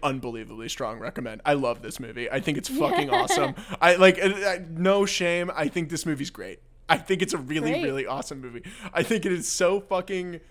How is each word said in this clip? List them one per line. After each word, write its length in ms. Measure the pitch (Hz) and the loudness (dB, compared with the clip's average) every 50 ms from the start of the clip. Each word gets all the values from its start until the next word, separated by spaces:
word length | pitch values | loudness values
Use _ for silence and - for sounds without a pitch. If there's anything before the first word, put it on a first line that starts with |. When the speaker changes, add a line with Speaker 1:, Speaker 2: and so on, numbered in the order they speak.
| - | -2
Speaker 1:
unbelievably 680 | 143 131 131 123 123 113 113 110 110 110 110 113 117 | -2 -2 -2 -4 -6 -8 -8 -10 -10 -10 -10 -8 -8
strong 300 | - - 131 110 113 113 | -6 -4 -4 -4 -4 -6
recommend. 420 | 107 - - - 123 110 110 107 - | -10 -10 -8 -8 -8 -8 -10 -2 0
I 80 | 147 147 | 2 2
love 280 | 143 131 120 117 107 | 4 2 0 -2 -2
this 180 | 110 107 - - | -6 -10 -10 -10
movie. 300 | 127 113 113 120 120 - | -10 -8 -8 -6 -4 -2
I 100 | - 135 | -2 0
think 180 | - 160 147 | 0 0 0
it's 120 | - - - | -2 -2 -4
fucking 400 | 262 285 339 - 370 349 427 - | 0 0 2 2 2 2 2 2
Speaker 2:
<laughs> 40 | - | 2
Speaker 1:
awesome. 420 | 359 - - 381 311 277 - - 196 214 - 185 - | 2 2 2 2 2 2 0 -2 -6 -10 -10 0 4
I, 140 | 160 175 180 | 6 6 8
like, 240 | 180 190 190 185 180 | 10 8 8 8 6
I, 320 | 190 196 202 196 202 196 180 | 2 2 2 2 0 -2 -2
I, 100 | 185 180 165 | -2 -6 -8
no 360 | 165 165 180 190 196 202 196 | -4 0 2 4 4 4 4
shame. 440 | 196 - - 180 170 170 175 175 180 147 | 2 0 0 0 0 2 0 -2 -2 -2
I 120 | 151 156 | -2 -2
think 220 | 143 - 175 165 143 | -2 -2 -2 -2 -2
this 160 | 170 147 - | -4 -4 -2
movie's 240 | 165 151 131 120 90 | -2 -2 -2 -4 -8
great. 300 | - - 90 95 92 - - - - - - | -8 -10 -12 -12 -14 -16 -20 -20 -20 -10 0
I 100 | - 160 | 2 2
think 240 | - - - 190 175 | 2 2 0 0 0
it's 120 | 190 - - | 0 0 -2
a 40 | |
really, 340 | 165 131 127 156 160 147 156 | -4 -4 -4 -2 -2 0 0
Speaker 2:
Great. 120 | 262 339 330 | 0 0 0
Speaker 1:
really 220 | - 135 135 127 | -2 -2 -2 -4
awesome 360 | 101 131 - - - 147 135 | -4 -6 -6 -6 -8 -12 -12
movie. 220 | 127 120 117 117 123 180 208 - 214 185 - | -12 -12 -14 -14 -14 -14 -16 -14 -14 -4 -2
I 80 | 170 - | 0 2
think 220 | - 226 208 - | 2 0 0 2
it 60 | 196 | 0
is 160 | 180 170 - | 0 0 -2
so 320 | - - - 185 175 190 202 | -4 0 2 2 4 2 2
fucking, 640 | 196 - 190 185 185 - 190 185 180 180 170 160 - - | 0 -2 -2 -2 -2 -2 -4 -4 -4 -6 -10 -12 -16 -20